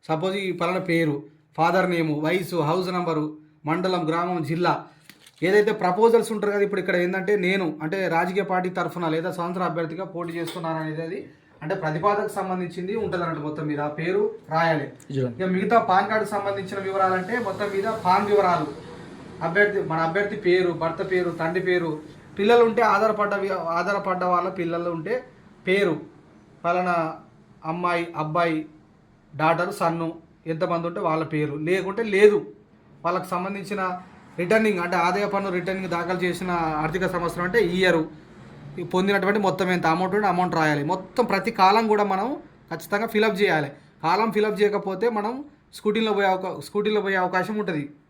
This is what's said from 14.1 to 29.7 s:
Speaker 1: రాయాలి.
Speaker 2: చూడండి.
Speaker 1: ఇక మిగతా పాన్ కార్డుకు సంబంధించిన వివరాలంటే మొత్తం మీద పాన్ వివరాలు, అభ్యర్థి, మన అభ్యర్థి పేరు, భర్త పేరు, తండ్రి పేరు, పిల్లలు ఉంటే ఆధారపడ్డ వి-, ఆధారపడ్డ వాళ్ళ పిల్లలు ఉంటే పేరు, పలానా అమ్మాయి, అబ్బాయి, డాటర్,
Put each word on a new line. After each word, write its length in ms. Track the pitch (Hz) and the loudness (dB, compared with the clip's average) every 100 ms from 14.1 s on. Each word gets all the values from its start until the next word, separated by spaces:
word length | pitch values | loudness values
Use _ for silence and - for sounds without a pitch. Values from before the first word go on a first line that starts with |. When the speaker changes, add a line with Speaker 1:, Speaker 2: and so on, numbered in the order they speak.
| 196 220 - - | 0 -2 -4 -4
Speaker 1:
రాయాలి. 320 | 160 165 151 - - - | 0 2 0 -2 -12 -6
Speaker 2:
చూడండి. 240 | 139 127 117 | -2 -2 -2
Speaker 1:
ఇక 100 | 190 | -2
మిగతా 240 | 185 202 226 196 | 0 4 4 6
పాన్ 180 | 185 208 | 2 4
కార్డుకు 200 | 220 208 | 0 0
సంబంధించిన 440 | 208 196 202 185 196 190 | -2 -2 -4 -6 -6 -4
వివరాలంటే 480 | 190 190 185 185 240 202 | 2 2 2 0 -2 -2
మొత్తం 220 | 196 202 | -4 -2
మీద 140 | 196 214 170 180 | -2 -2 -2 2
పాన్ 200 | 190 208 | 2 4
వివరాలు, 340 | 202 185 170 151 - - - - - - - 165 | 4 4 2 -2 -8 -16 -16 -18 -18 -18 -8 -2
అభ్యర్థి, 320 | 190 208 196 175 | 2 2 2 -2
మన 80 | 160 160 | 0 0
అభ్యర్థి 300 | 175 202 208 180 | 0 -2 -2 2
పేరు, 240 | 185 175 156 | 2 2 0
భర్త 180 | 165 160 185 | -4 -4 -2
పేరు, 180 | 180 175 160 | 0 -2 -2
తండ్రి 220 | 165 180 180 | -2 -2 0
పేరు, 240 | 180 165 151 - - - - | 0 0 -6 -10 -20 -16 -2
పిల్లలు 260 | 208 240 233 | 6 8 6
ఉంటే 140 | 214 220 | 4 4
ఆధారపడ్డ 400 | 202 220 214 202 202 | 4 2 2 0 0
వి-, 180 | 196 190 165 170 | -2 -2 -2 -2
ఆధారపడ్డ 440 | 180 202 190 180 180 | 0 -2 -2 -2 2
వాళ్ళ 160 | 180 180 185 | 2 0 -4
పిల్లలు 300 | 165 170 175 170 | -4 -2 -4 -6
ఉంటే 180 | 160 247 - - - - - | -4 -6 -6 -20 -20 -10 0
పేరు, 260 | 196 196 151 - - - - - - | 2 2 0 -6 -20 -20 -20 -20 -6
పలానా 340 | 170 180 180 170 160 156 - - - - 160 | 0 0 2 0 -2 -6 -16 -20 -20 -14 -8
అమ్మాయి, 340 | 170 175 175 170 143 | -4 0 -2 -2 -6
అబ్బాయి, 360 | 160 160 170 156 156 - - _ _ _ _ | -2 0 0 0 -6 -16 -20 _ _ _ _
డాటర్, 400 | 139 160 160 180 | 0 2 2 0